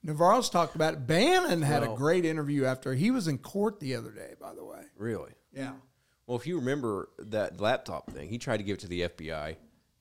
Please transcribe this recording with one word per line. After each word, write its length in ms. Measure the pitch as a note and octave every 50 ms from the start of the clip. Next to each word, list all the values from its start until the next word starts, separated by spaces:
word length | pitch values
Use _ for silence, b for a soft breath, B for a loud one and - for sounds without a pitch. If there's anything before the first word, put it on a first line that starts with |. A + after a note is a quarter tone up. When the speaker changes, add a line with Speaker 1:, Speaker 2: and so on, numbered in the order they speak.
| -
Speaker 1:
Navarro's 460 | D#3 D3+ D3 E3+ F3+ G#3 B3+ A3+ -
talked 260 | - F3 E3+ D#3 -
about 180 | E3 D#3 D#3+ D#3+
it. 140 | D3+ C3 A#2
Bannon 540 | D#3+ E3+ A3+ D#4+ F#4 F#4 F4+ E4+ F#3 E3+
had 200 | D3+ C#3 D3 C#3+
Speaker 2:
Well 120 | A#2 A2+ A2
Speaker 1:
a 40 | A2+
great 280 | C#3 D3+ F#3+ F#3 E3+
interview 400 | D#3+ D#3+ D#3+ D3 C#3 D3 C#3+ C3
after. 280 | B2+ B2+ B2+ - C3 C3
He 180 | B2+ E3 A3+
was 160 | B3+ C4 F#3+ E3
in 100 | C#3+ B2
court 420 | - - - G3 G3+ A3 G#3+ G#3+
the 160 | - C3 C3
other 160 | A#2 A#2 -
day, 220 | G#2 G2+ - - - _
by 140 | - - -
the 100 | F2+ F2+
way. 160 | - - - - - _ -
Speaker 2:
Really? 340 | G#2 A#2 A2 F#2 C#2+ - - _ _ _ _
Speaker 1:
Yeah. 200 | C3+ C3+ B2 A2 - - _ _ _ _ _ _ _ _ -
Speaker 2:
Well, 100 | B2 A#2+
if 80 | A#2+
you 120 | D3 F3+ E3
remember 520 | B2 B2 C#3 D3 B2+ A2+ G#2 F#2+ - - _ -
that 420 | - G#2+ G#2+ G#2+ G2+ - E2+ F2
laptop 500 | G2+ G#2+ B2+ B2 - - F2+ D2 - -
thing, 160 | - C2+ D2 F#2+
he 100 | A2 A#2+
tried 200 | - C#3+ A#2 G#2+
to 60 | G#2
give 140 | G2 G2+ F2+
it 40 |
to 60 | - F2
the 160 | F2+ F2 F2
F 120 | E2+ -
B 160 | - D#2+ D#2
I, 260 | D#2+ D#2 D2+ D#2 D#2 - - - _ _ _ _ _ _